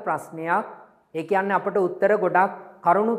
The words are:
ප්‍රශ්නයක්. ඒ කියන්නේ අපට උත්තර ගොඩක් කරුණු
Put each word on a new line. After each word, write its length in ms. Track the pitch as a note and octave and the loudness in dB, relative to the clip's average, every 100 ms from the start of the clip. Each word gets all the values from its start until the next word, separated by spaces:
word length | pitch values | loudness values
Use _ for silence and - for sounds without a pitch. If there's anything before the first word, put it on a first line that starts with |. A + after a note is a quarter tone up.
| G3+ | -4
ප්‍රශ්නයක්. 600 | D#3 - E3 D#3+ F#3 G#3+ - - _ _ D#3+ | -6 -6 -10 -2 -2 -4 -12 -20 _ _ -8
ඒ 100 | D#3+ | -2
කියන්නේ 320 | F#3+ G3 F#3+ | 0 0 -2
අපට 200 | G3 G3 | 0 0
උත්තර 360 | F3 - G3 G#3 | 0 2 2 2
ගොඩක් 340 | F3+ F3 G3 - - - F3 | 2 2 2 0 -18 -4 2
කරුණු 320 | F#3 A3 | 4 2